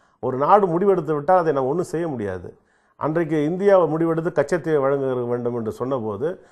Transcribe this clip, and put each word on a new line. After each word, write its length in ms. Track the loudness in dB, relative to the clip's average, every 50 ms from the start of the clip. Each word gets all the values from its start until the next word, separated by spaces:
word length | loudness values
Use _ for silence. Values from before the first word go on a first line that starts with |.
| _ _ _ -8
ஒரு 160 | -6 -4 -2 0
நாடு 280 | 2 6 6 6 6
முடிவெடுத்து 460 | 4 0 0 2 2 2 2 0 -2 -4
விட்டால் 280 | -2 2 2 2 2
அதை 100 | 4 2
நம்ம 180 | 0 0 0 -2
ஒண்ணும் 220 | -2 -2 -4 -4
செய்ய 140 | -4 -6 -4 -4
முடியாது. 420 | -6 -6 -6 -6 -6 -8 -10 -14 -18 _ _ _ _ _ _ _ _ -6
அன்றைக்கு 400 | -4 -2 0 0 -2 0 0 0 0
இந்தியா 300 | 0 -2 0 4 4 6 6 4
முடிவெடுத்து 440 | 4 2 0 0 0 0 0 -2 -2
கச்சத்தீவை 460 | 0 0 0 0 0 -2 0 0 0 2
வழங்க 280 | 2 2 0 0 0 -2 -2 -2 -2
வேண்டும் 320 | -2 -2 -2 -2 -4 -4
என்று 160 | -4 -4 -6
சொன்னபோது, 560 | -6 -6 -4 -4 -4 -4 -4 -4 -6 -4 -4 -6 -6 -8 -14 _